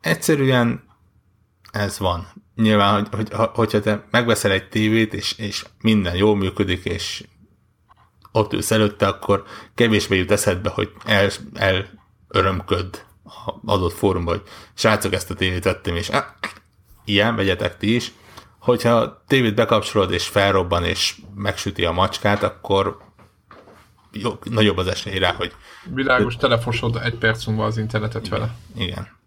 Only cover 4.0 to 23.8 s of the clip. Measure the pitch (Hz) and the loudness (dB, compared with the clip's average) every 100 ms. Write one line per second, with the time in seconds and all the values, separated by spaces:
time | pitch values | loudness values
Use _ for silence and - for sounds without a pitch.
4 | - 120 117 110 104 95 - 113 107 113 | 0 0 2 2 2 0 0 0 2 2
5 | 110 101 - - 104 - - _ 113 107 | 2 -2 -8 -6 -8 -8 -12 _ 2 2
6 | 92 90 107 101 95 - 92 90 - 87 | 2 2 4 4 0 0 -2 0 -4 -6
7 | - - - _ _ _ _ _ _ _ | -6 -10 -14 _ _ _ _ _ _ _
8 | _ _ - 113 107 - - 110 104 - | _ _ -4 -2 0 -2 0 2 2 0
9 | 98 - - 98 - - - - 117 107 | -2 -2 -2 -2 -2 -20 -18 0 2 2
10 | - 95 90 104 - 92 98 - 98 - | 2 0 2 2 2 0 -2 -4 -6 -8
11 | - 104 98 - - - 98 92 104 - | 0 2 2 0 -12 -2 0 0 -4 -16
12 | _ _ _ - 92 92 - 90 92 - | _ _ _ 0 2 0 -2 -2 -2 -12
13 | - _ - - - - - 98 90 - | -20 _ -20 -12 -10 -10 -2 0 0 0
14 | 101 90 87 85 - - - - 113 104 | 0 0 -2 -4 -8 -20 -20 0 2 2
15 | 95 90 - 92 92 90 92 92 - 85 | 0 -4 -4 -2 -2 0 -2 -2 -4 -4
16 | 82 - - - - - _ _ _ - | -2 -4 -4 -12 -14 -14 _ _ _ -16
17 | - 101 110 113 98 90 - - 104 117 | 0 2 2 2 0 0 -4 -2 0 0
18 | - - - - - _ - 120 120 117 | -2 -14 -20 -20 -20 _ 0 2 4 2
19 | 113 - _ 135 120 104 110 110 - 107 | 0 -6 _ 2 2 2 2 2 2 0
20 | 92 90 - 104 98 98 87 87 85 82 | 2 0 -2 2 2 2 2 0 0 -2
21 | - - 85 101 104 - 101 98 85 87 | -4 -6 -18 -6 -6 -4 -6 -2 -2 0
22 | 98 - 101 104 98 - - 98 98 - | -2 0 0 0 -2 -6 0 0 0 -6
23 | - _ - _ _ - - - | -20 _ -20 _ _ -20 -20 -20